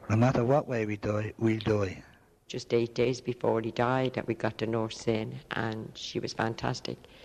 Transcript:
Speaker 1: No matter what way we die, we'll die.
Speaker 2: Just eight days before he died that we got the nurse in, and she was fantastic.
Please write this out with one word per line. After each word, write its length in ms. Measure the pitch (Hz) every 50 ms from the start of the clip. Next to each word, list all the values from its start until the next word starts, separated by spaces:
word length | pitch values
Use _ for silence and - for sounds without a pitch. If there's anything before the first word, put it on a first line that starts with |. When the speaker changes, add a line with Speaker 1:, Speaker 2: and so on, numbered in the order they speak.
| - -
Speaker 1:
No 60 | 104
matter 280 | 107 120 127 - 123 120
what 240 | 120 139 151 -
way 200 | - 131 113 110
we 100 | 107 104
die, 360 | 104 - 107 104 107 107 107 -
we'll 220 | - 113 113 110 110
die. 440 | 107 110 107 104 101 95 98 - - - - - _ _ _ _ _
Speaker 2:
Just 260 | - - 127 - - 120
eight 220 | 120 117 117 -
days 260 | - 120 123 127 120
before 400 | - - 123 - - 117 113 113
he 100 | 113 117
died 440 | 113 - 120 120 127 131 131 127 -
that 120 | - -
we 60 | - 113
got 240 | - - 113 110
the 80 | - 113
nurse 420 | 107 113 117 110 113 - - -
in, 320 | - 113 107 110 123 127 131 - -
and 400 | - - 117 113 110 110 110 - -
she 260 | - - - - 117
was 140 | 113 - -
fantastic. 640 | - 113 113 113 - - 123 131 - - - - - - - - - -